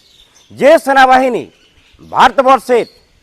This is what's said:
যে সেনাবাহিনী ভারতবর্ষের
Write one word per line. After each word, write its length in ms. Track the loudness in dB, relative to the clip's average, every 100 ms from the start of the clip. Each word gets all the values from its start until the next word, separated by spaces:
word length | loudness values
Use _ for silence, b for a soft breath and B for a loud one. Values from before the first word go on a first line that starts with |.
| _ _ _ _ _
যে 200 | -2 0 0
সেনাবাহিনী 640 | 0 0 2 2 -2 -6 -12 _ _ _ _ _
ভারতবর্ষের 840 | -8 -2 0 0 0 0 -2 -4 -4 _ _ _